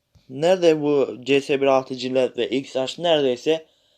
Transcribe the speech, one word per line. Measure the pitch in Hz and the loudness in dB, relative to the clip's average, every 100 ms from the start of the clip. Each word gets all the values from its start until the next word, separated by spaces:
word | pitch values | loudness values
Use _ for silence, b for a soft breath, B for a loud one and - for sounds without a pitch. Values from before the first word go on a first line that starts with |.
| _ _ - | _ _ -18
nerede | 131 165 185 170 156 | -4 0 4 4 4
bu | 147 143 123 113 | 2 2 0 -4
C | 123 139 | 0 0
S | 139 135 | 0 0
bir | 139 | 2
altı | 135 131 | 2 0
Jilland | 131 127 127 127 123 | -6 -4 -2 -2 -2
ve | 107 | -4
X | 127 135 131 | -4 -4 -6
H | 131 - | -6 -4
neredeyse | 170 156 135 123 151 160 - _ _ | 0 2 2 0 -2 -2 -4 _ _